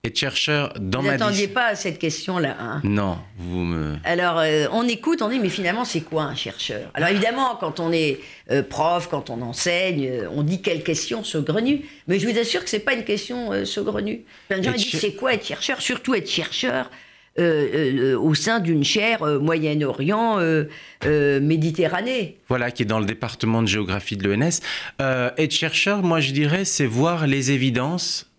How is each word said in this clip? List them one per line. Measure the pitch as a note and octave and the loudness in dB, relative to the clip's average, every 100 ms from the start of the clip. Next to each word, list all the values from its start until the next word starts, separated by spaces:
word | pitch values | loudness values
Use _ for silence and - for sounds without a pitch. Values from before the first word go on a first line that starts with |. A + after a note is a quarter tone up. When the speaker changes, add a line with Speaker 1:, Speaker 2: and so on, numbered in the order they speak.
| A2+ | -4
Speaker 1:
Être | - | -2
chercheur | C#3 - - D3 C#3+ - | -2 -2 0 0 0 -4
dans | F#2+ A#2+ | -2 0
Speaker 2:
Vous | C3+ | 0
Speaker 1:
ma | - | 2
Speaker 2:
n'attendiez | G#3+ G3+ G3+ | 0 0 0
Speaker 1:
dis- | |
Speaker 2:
pas | G#3 A#3+ | 0 0
à | G3+ | 0
cette | G3 D#3 | -4 -2
question-là, | E3 D3+ - F3+ D3 - | -4 -4 -4 -2 -2 -2
hein ? | A2+ C#3 G#2 | -6 -2 0
Speaker 1:
Non, | G#2 G2+ E2+ - - | 2 0 -2 -8 -12
vous | F2 F2+ F2 | -6 -2 0
me | E2 D2+ D2 D#2+ | 0 -2 -4 -2
Speaker 2:
Alors, | F3 F3+ E3 | 0 2 2
euh, | D#3+ D3+ D3 | 2 2 2
on | A3 A#3+ | 0 0
écoute, | A#3 D#4 E4 | 0 0 0
on | G#3+ | 0
dit, | B3+ | 0
mais | G3 | -2
finalement, | E3 F3+ G#3+ | 0 -2 -2
c'est | A#3+ E3 | -2 -4
quoi | D#3 D#3 | -2 -4
un | D3 C3+ | -2 -4
chercheur ? | A2+ - - G#2 - | -8 -8 -6 -6 -8
Alors, | - E3+ | -2 0
évidemment, | G3+ A3 B3+ C4 A#3 | 2 2 0 -2 -2
quand | E3+ D3+ | -6 -4
on | E3 | 0
est, | E3 D#3 C3+ - - - | 2 0 -2 -8 -20 -2
euh, | C#3 | 0
prof, | - - D#3 F3 E3+ | 0 0 2 2 0
quand | D3+ - | -6 -4
on | A#2 | -8
enseigne, | A#2+ - F3+ F3 F#3+ D#3+ C3 | -6 -4 0 0 0 0 -2
euh, | B2+ F#2 | -2 -4
on | A#2+ | 0
dit | D3 F#3 | 0 0
quelle | G3 D#3+ | -2 -2
question | - D#3 - A2+ - | -2 -2 -2 -6 -4
saugrenue. | D#3+ C#3+ F3 A#3+ C#4+ - - - | -2 0 0 2 0 -2 -14 -2
Mais | G3 | 0
je | G#3+ | 2
vous | A3+ | 0
assure | A#3 F4+ | 0 -2
que | F4 | -2
c'est | G#3+ | -2
pas | G#3+ | 0
une | B3 | -2
question, | G#3+ G#3 - B3 A#3 | 0 -4 -2 -6 -2
euh, | G3 G3 | -2 -2
saugrenue. | - G#3 G#3 G#3 A#3 - - - | -2 -2 -2 -4 -6 -10 -20 -4
Plein | F#3+ | 0
de | |
gens | G3 | 0
Speaker 1:
Être | B3+ | 0
Speaker 2:
disent, | - | 0
Speaker 1:
cher- | D#3 | 0
Speaker 2:
c'est | G#3 - | -2 -2
quoi | C4 | 0
être | A#3 - | 0 -2
chercheur ? | - - C4 | -6 -4 -2
Surtout | - B3+ - A#3 | -2 -2 0 0
être | - | 0
chercheur, | - D#3+ - B3+ A#3+ B3 - - - _ - | -2 -2 -2 -2 -2 -4 -12 -20 -20 _ 0
euh, | |
euh, | F3 D#3 C#3 C3+ C#3+ C3+ C3 | 4 4 2 2 2 4 4
euh, | B2 | 4
au | D3 D3+ | 4 2
sein | - A3+ | 2 0
d'une | E3 D#3+ C#3+ | 2 2 2
chaire, | G#3+ G#3+ A3+ | 2 2 2
euh, | D#3 C#3+ | 2 2
Moyen-Orient, | D3+ E3 D#3 D3+ C#3+ B2 C#3 G#3+ A#3 G#3 | 2 2 2 0 0 0 0 2 2 2
euh, | E3 D#3+ D3 - - - | 2 2 0 -8 -20 -4
euh, | - D3+ C#3+ C#3 | 2 4 4 4
Méditerranée. | D3 D#3+ D#3+ D#3+ D#3+ F3+ A#3 B3+ F3 - _ | 4 4 2 2 0 0 -2 -2 -4 -8 _
Speaker 1:
Voilà, | B2+ B2 | -2 0
qui | - | -2
est | G#2+ | 0
dans | A2 | 2
le | G#2 | 0
département | A2+ A#2 - A2 A2+ | -2 -6 -2 0 2
de | A2+ | 2
géographie | G#2 F#2+ G2 - G#2 | 0 0 -2 -4 -2
de | G2 | 0
l'E | G#2 | 2
N | |
S. | D#3 E3+ - - - - | 2 0 -4 -8 -10 -4
Euh, | C3+ C3 B2 - | -2 0 0 0
être | D#3 | 0
chercheur, | - D#3+ - F#3+ G3+ | 0 0 0 2 2
moi, | F3+ E3 | 2 2
je | C3+ | 2
dirais, | C3+ D3 F3 | 2 2 2
c'est | F#3+ - C3+ | 0 2 2
voir | A2+ D#3+ E3+ D3+ | 4 2 2 2
les | C3+ C3 | 2 2
évidences | C#3 C3 A#2+ C3+ F3 - - - | 2 2 2 0 -2 -2 -4 -6